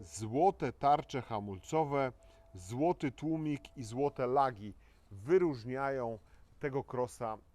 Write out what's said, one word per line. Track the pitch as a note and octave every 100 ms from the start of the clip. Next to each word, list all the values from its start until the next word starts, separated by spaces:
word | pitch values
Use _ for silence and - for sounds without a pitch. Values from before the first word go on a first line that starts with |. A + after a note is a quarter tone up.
złote | F#2+ G#2 A2 B2+ F#3+ F#3 C3+
tarcze | - C#3 D3 - C3+
hamulcowe, | - G#2+ G2+ F#2+ - D#3 D3 C#3 C3 - - - -
złoty | F#2 F2+ B2 E3 E3+ C#3+
tłumik | - D3+ D#3+ D3+ C#3 - -
i |
złote | G#2+ A#2+ C#3+ C#3 B2
lagi | C#3 C3+ G2+ G#2 - - - -
wyróżniają | G2 A#2+ F#3 F3 B2 A#2+ C3 C#3 C3+ A#2 A2 - - - -
tego | D3 C3+ -
Crossa | B2 B2 - A#2 G#2+ -